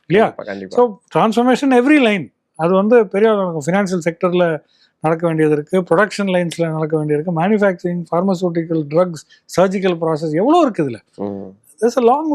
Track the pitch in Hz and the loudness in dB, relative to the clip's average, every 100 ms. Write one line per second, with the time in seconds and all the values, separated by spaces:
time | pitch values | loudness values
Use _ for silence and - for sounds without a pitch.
0 | - 190 190 - 104 98 95 - 240 190 | -2 2 2 -2 -10 -10 -4 0 0 -2
1 | _ 160 214 226 247 254 277 247 254 302 | _ 0 0 2 2 2 2 2 4 4
2 | 233 202 127 _ _ - 165 190 208 240 | 2 0 -6 _ _ -4 0 2 4 4
3 | 190 196 220 208 185 160 143 196 196 185 | 2 2 2 2 -2 -4 -2 0 0 -2
4 | 165 165 180 180 170 151 _ _ _ _ | -4 -2 0 2 0 -2 _ _ _ _
5 | 156 165 170 160 151 151 147 190 180 170 | -2 0 0 2 2 0 0 -2 2 2
6 | 202 - 196 180 170 160 165 156 156 156 | 2 -2 -2 -2 -2 -2 -4 -4 -2 -2
7 | 151 147 175 160 185 214 202 180 180 175 | -2 -2 -2 -2 0 2 0 0 -4 -6
8 | 165 170 196 175 180 170 165 160 143 156 | -4 -2 -2 -2 -2 -4 -4 -4 -2 0
9 | 180 156 - _ - - 190 196 190 170 | 0 -4 -16 _ -6 0 0 0 -2 -2
10 | 165 156 160 151 240 349 285 185 143 113 | -2 -2 -2 0 2 2 2 0 -4 -6
11 | _ - 101 98 98 98 _ - 233 254 | _ -10 -8 -8 -12 -18 _ -4 -2 2
12 | 233 277 320 | 2 2 0